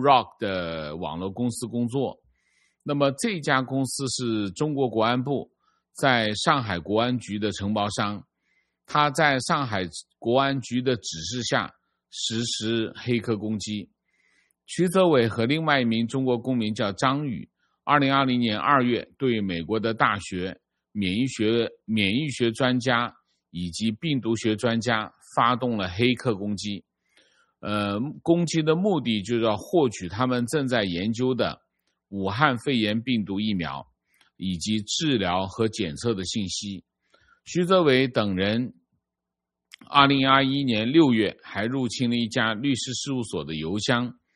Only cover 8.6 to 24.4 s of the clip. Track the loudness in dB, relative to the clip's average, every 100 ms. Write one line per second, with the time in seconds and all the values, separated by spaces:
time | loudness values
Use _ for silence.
8.6 | _ _ -4 0 2 4 2 2 0 -2
9.6 | -2 -4 -4 -10 -18 _ 0 2 2 -2
10.6 | -4 -2 0 -2 -4 -10 -8 -8 -2 -2
11.6 | -2 -10 _ _ _ -10 -4 -4 -4 -4
12.6 | -2 -2 -4 -6 -4 -2 -2 -4 -4 -6
13.6 | -6 -8 -10 _ _ _ _ _ _ _
14.6 | -10 -2 2 4 6 6 4 2 0 2
15.6 | 2 2 4 0 0 0 0 0 0 -2
16.6 | -2 -2 -4 0 0 0 -4 -6 -10 _
17.6 | _ _ 2 4 4 4 2 2 0 0
18.6 | 2 4 4 0 -4 _ 0 0 -2 -4
19.6 | -2 -2 -2 2 2 2 -4 -6 -6 -8
20.6 | _ _ _ -4 0 0 -2 0 2 2
21.6 | 0 -6 -4 0 2 0 -2 0 -2 2
22.6 | 0 2 0 0 -2 -8 _ _ _ -8
23.6 | -8 -2 -4 -2 -2 -2 -2 -2